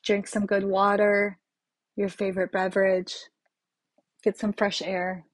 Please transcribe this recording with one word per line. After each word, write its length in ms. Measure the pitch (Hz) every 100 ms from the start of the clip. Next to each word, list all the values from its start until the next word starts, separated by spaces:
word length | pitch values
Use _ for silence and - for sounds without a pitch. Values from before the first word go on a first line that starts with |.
Drink 240 | - 202 202
some 180 | 214 202
good 180 | 202
water, 760 | 196 190 202 202 208 202 202 196 _ _ _ _ _ -
your 140 | 202
favorite 420 | - 196 190 180
beverage. 640 | 190 185 196 190 185 185 - - _ _ _ _ _ _ _ _ _
Get 140 | 220 196
some 160 | 214
fresh 280 | 202 208 -
air. 440 | - 185 185 185 -